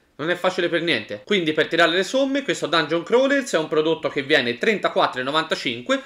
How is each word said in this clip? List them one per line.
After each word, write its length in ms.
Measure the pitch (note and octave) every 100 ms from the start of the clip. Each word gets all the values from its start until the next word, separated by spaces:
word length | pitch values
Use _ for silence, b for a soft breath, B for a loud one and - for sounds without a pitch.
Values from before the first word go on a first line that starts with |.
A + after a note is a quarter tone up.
| _ -
Non 120 | D#3+
è 40 | F3
facile 320 | F#3 F3+ E3+
per 120 | E3
niente. 400 | E3+ A#2+ G#2 G#2 -
Quindi 280 | G#3 D#3
per 140 | D#3 D3
tirare 280 | E3 E3+ F3+
le 80 |
somme, 400 | F#3 C4 C4+ C#4
questo 220 | C4+ D#3+ D#3
Dungeon 380 | E3 D3 E3
Crawlers 500 | E3 A#3 C4+ C#4 C4
è 40 | E3
un 100 | D#3
prodotto 420 | D#3 D#3 D#3+ C#3+
che 140 | D3+
viene 340 | C3+ D3 A#2+ A#2+
trentaquattro 640 | G#3+ G3+ E3 F#3+ D3 B2+
e 20 |
novantacinque, 800 | C3 D#3 D#3 F#3+ C#3 A#2 B2 C4+